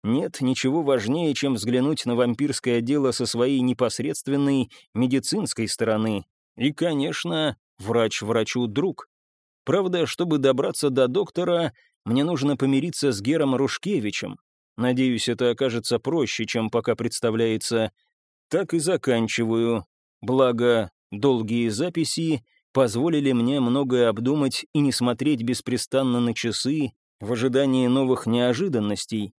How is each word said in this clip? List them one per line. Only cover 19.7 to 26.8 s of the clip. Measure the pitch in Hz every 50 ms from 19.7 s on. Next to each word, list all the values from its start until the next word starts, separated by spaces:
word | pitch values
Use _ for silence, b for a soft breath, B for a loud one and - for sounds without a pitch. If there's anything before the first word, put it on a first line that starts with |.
| 117 107 - _ _ _ _ _ _ _
Благо, | - 101 127 131 135 127 120 113 120 120 117 113 104 90 _ _ _ _
долгие | - 104 101 139 131 117 110 104 117 120 117
записи | 117 104 104 156 180 170 170 160 - - - 165 160 156 127 _ _ _ _ _ _
позволили | _ 135 131 113 101 117 139 170 165 147 143 135 127
мне | 120 117 123 139 143
многое | 127 120 123 139 143 127 123 123 120 117
обдумать | 107 107 117 127 147 151 139 135 - - - _ _
и | 151
не | 143 139 117
смотреть | - 120 123 120 - 135 151 151 117 117
беспрестанно | 120 123 - - 120 123 120 - - - 135 135 127 123 123
на | 120 120 110
часы | - - 117 104 - - 127 151 156